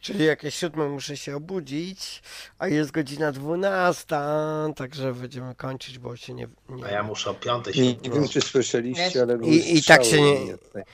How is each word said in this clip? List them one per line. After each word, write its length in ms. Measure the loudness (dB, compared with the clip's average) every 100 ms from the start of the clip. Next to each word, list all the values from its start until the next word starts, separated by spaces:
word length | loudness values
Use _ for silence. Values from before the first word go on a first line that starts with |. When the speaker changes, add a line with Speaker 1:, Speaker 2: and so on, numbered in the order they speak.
Speaker 1:
czyli 240 | -8 2 2
jakieś 300 | 2 -4 -4
siódme 340 | -4 -2 -4
muszę 280 | -4 -10 -10
się 180 | -8 -8
obudzić, 880 | -6 -8 -6 -8 -8 -10 -14 -16 -18 -18 -18 -6
a 80 | 0
jest 240 | 0 0
godzina 400 | -2 -4 -2 -4
dwunasta, 1400 | -2 -4 0 0 2 2 0 -2 -4 0 0 0 -2 -4 -6
także 380 | -10 -6 -6
będziemy 420 | -6 -10 -12 -12 -10
kończyć, 440 | -10 -10 -12 -14
bo 160 | -12 -12
się 180 | -14
nie... 140 | -12 -12 _ -16
nie 160 | -12 -6
Speaker 2:
A 60 |
ja 120 | -4
muszę 260 | -4 -4 -6
o 40 |
piątej 400 | -6 -4 -4 0 2
Speaker 3:
Nie, 120 | 4
Speaker 2:
się 60 | 2
Speaker 3:
nie 60 | -2
wiem, 180 | 0 0
czy 140 | 0
słyszeliście, 640 | 2 2 2 0 -2 -2
Speaker 4:
Wiesz, 120 | 0 2
Speaker 3:
ale 220 | 2 2
były 140 | 6
Speaker 1:
i, 260 | 6 6 4
i 60 |
tak 180 | 8 8
się 60 | 8
Speaker 3:
strzały 220 | 6 6
Speaker 1:
nie 80 | 4
Speaker 3:
u 40 | -2
mnie 120 | -10
tutaj. 260 | -12 -14 -14